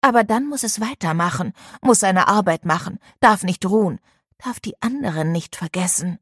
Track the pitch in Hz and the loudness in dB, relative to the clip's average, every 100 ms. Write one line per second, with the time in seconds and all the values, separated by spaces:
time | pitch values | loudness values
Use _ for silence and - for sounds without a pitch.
0 | 269 240 220 220 285 285 226 208 220 269 | 4 2 2 0 -2 -4 -4 -4 -6 -4
1 | 175 160 175 - 185 - - - 254 233 | -4 0 -2 -2 -6 -8 -18 -4 2 4
2 | 196 185 - 208 185 165 170 160 - - | 4 2 4 2 2 0 0 -2 -2 -12
3 | - _ 240 208 180 180 196 208 202 135 | -16 _ 4 4 0 -4 0 2 2 -2
4 | _ _ _ _ - 240 - - 226 269 | _ _ _ _ -10 -10 -10 -6 -4 -2
5 | 254 160 156 170 - - 165 180 180 - | -4 -2 -2 -2 -4 -10 -6 -2 -2 -2
6 | 180 175 | -4 -8